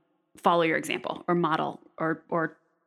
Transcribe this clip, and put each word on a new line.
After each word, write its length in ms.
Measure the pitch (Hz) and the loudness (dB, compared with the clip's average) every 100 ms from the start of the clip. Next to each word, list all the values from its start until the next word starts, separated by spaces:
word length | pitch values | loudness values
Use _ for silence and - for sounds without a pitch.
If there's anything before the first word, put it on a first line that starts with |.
| _ _ _ - | _ _ _ -2
follow 240 | 190 175 | 2 4
your 140 | 165 147 | 4 0
example 440 | - - - - - | -2 -6 -6 -8 -2
or 60 | |
model 460 | 175 165 156 147 - - - | 0 2 0 -2 -6 -14 -6
or, 260 | 160 160 - | -4 -4 -4
or 260 | 170 160 - _ _ | -4 -4 -6 _ _